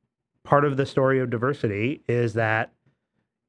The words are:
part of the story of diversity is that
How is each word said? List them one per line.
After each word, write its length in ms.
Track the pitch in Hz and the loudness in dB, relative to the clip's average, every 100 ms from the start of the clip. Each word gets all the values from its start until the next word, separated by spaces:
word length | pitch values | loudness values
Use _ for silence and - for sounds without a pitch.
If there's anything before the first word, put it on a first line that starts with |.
| _ _ _ _ | _ _ _ _
part 220 | - 143 147 | 2 2 2
of 120 | 135 | 0
the 80 | 135 | -2
story 340 | - 131 135 | 0 2 2
of 120 | 127 | 0
diversity 720 | 117 123 143 117 101 117 156 - | -2 -2 -2 -4 -2 -4 -4 -2
is 260 | 120 120 107 | 0 0 0
that 360 | 110 110 120 _ _ _ _ _ _ _ | 0 0 -4 _ _ _ _ _ _ _